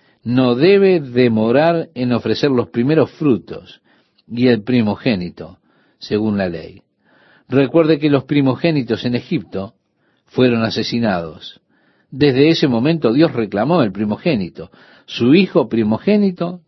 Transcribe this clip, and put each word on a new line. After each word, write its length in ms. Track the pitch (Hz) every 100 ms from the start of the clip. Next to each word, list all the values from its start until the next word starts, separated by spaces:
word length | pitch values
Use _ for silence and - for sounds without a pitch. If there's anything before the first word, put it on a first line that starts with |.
| _ _
no 320 | 113 123 127 120
debe 440 | 170 202 196 175
demorar 920 | 135 120 123 110 110 127 160 170 -
en 180 | - 123
ofrecer 380 | 117 110 110 -
los 180 | 127 113
primeros 420 | 120 127 156 -
frutos 680 | - 151 104 - - - - _ _ _ _ _
y 200 | 117 127
el 160 | 117
primogénito, 960 | 104 127 107 98 135 101 87 - 78 - _ _ _ _
según 380 | - 107 107 101
la 120 | 92
ley. 320 | 82 82 90 _ _ _ _ _ _ _
Recuerde 520 | 127 131 165 156 156
que 100 | 151
los 140 | 139
primogénitos 840 | - 147 135 127 170 151 113 107 120
en 100 | 120
Egipto 600 | - 156 92 95 98 - _ _ _ _ _
fueron 380 | - 127 117
asesinados. 1000 | 113 113 107 120 117 90 82 78 - - _ _ _ _ _
Desde 400 | 131 143 127 151
ese 180 | 165 147
momento 460 | 117 139 165 127
Dios 200 | 123 160
reclamó 500 | 123 104 98 123 175
el 80 | 110
primogénito. 800 | 95 107 104 175 120 87 - 87 _ - _ _
Su 300 | - 117 170
hijo 340 | 185 170 120
primogénito 920 | 113 107 110 - 208 202 180 175 180